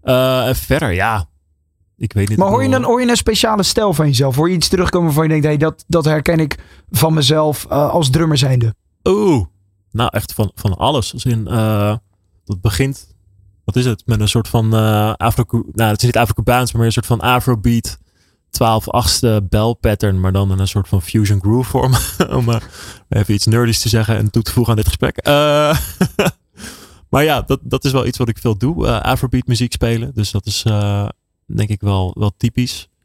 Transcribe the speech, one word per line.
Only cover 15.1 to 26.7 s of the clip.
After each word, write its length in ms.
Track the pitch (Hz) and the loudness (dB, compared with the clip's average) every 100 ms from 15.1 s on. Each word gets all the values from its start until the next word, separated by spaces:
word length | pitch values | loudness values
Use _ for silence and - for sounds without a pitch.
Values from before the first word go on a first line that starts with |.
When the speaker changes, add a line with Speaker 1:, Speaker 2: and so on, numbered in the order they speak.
Speaker 1:
Afro-Cu-, 520 | 107 113 - 117 117 - | 0 -2 0 0 -2 -4
nou, 180 | - 113 | -2 0
het 80 | 104 | 2
is 60 | 120 | 0
niet 120 | 113 | 2
Afro-Cubaans, 500 | 117 - 117 123 123 | 0 0 2 2 0
maar 60 | 117 | 0
meer 80 | 113 | 0
een 60 | 110 | 0
soort 20 | - | -2
van 140 | 117 | -2
Afrobeat, 760 | 120 123 131 120 120 117 - - _ _ _ _ _ | 0 0 0 0 2 0 -2 -14 _ _ _ _ _
twaalf 400 | - 113 110 - | -2 2 2 0
achtste 560 | 120 - - 120 107 95 | -2 0 0 2 0 0
bel 240 | 107 110 | 0 0
pattern, 460 | 117 113 104 104 92 | 0 -2 0 0 2
maar 120 | 92 | 0
dan 200 | 95 98 | 0 0
in 80 | 95 | 0
een 80 | 95 | 0
soort 200 | 104 95 | -2 0
van 140 | 98 | -2
fusion 380 | - 113 101 101 | 0 0 2 2
groove 280 | 98 120 123 | 2 0 0
vorm. 240 | 131 127 123 - - | 0 2 0 -2 -4
<laughs> 200 | 170 131 | -2 0
Om, 120 | 117 | 0
eh, 80 | 110 - - - - _ | -2 -4 -20 -20 -20 _
even 240 | 107 101 | -2 0
iets 120 | 104 - | 0 2
nerdies 340 | 113 120 107 | 2 2 0
te 100 | 113 | 0
zeggen 280 | 110 107 107 | 0 0 0
en 140 | 107 | 0
toe 100 | 117 | -2
te 100 | 110 | -2
voegen 200 | - 113 | -2 0
aan 60 | 110 | 0
dit 80 | 110 | 0
gesprek. 300 | - - - | -2 -4 -2
Eh, 600 | - 143 151 147 151 156 - - 180 - 196 - | 0 2 2 2 2 0 -2 -4 -4 0 -2 -4
<laughs> 680 | _ - - | _ -20 -18